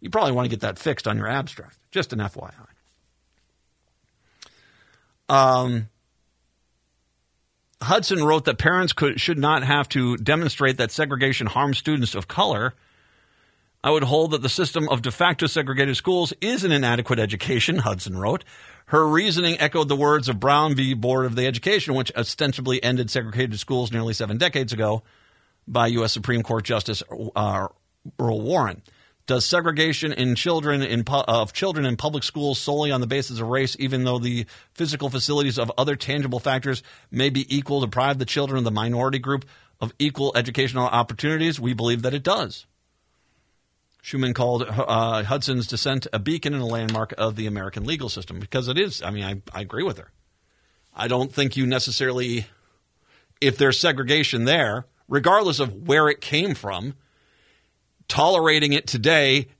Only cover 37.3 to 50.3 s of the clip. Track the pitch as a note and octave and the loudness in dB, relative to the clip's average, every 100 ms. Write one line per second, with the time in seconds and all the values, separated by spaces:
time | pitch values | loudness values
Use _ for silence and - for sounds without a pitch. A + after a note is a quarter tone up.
37.3 | C3+ C3 C#3 C#3 C#3+ A#2+ B2 C3+ C3+ B2 | 0 -2 -2 -2 -2 0 0 0 0 -2
38.3 | D3 C#3 C3 A#2 G#2+ A2+ A#2+ C3 C3+ C3 | -2 0 0 0 0 -2 0 0 -2 -2
39.3 | C#3 C3+ - _ - A2+ - D3 C#3 C#3 | -4 -6 -18 _ -10 -8 -2 -2 0 0
40.3 | B2 A#2+ C3 C3+ B2+ B2 A#2+ A#2 A2 D3 | 0 0 0 0 0 2 2 0 -2 -2
41.3 | D#3 E3 C#3 A#2+ A#2+ A#2 A#2+ B2+ C#3+ D3+ | 0 -2 -2 -2 0 0 0 -2 -2 0
42.3 | G#3+ A#2 - - _ _ _ _ _ _ | 0 -2 -10 -18 _ _ _ _ _ _
43.3 | _ _ _ _ _ _ _ - C#3 B2+ | _ _ _ _ _ _ _ -6 -2 0
44.3 | A#2+ B2 A#2+ A#2+ A2+ - A2+ A2+ A2 G2+ | 2 0 0 -2 -2 0 0 0 -2 -2
45.3 | C#3+ C#3 B2+ G#2+ A#2 C#3+ C3+ - A2 G2+ | -2 -2 -2 -4 -4 -2 -4 -4 -4 -2
46.3 | D#3+ D3 C#3+ A#2 A#2 A2+ A2+ A2 - A2 | -2 -2 -4 -2 -4 -2 -2 -4 -2 -2
47.3 | G#2+ G#2+ G#2 F#2+ G#2+ G#2+ D#3+ B2 - F2 | -2 -4 -4 -6 -6 -6 -4 -6 -8 -10
48.3 | F2+ G2+ C3 B2 D3 G3+ - F2+ G#2 F#2+ | -12 -6 -4 0 0 -2 -4 -6 -6 -6
49.3 | G2+ - - G2 A2 F#3+ F#2+ - _ _ | -8 -10 -12 -8 -6 -4 -6 -14 _ _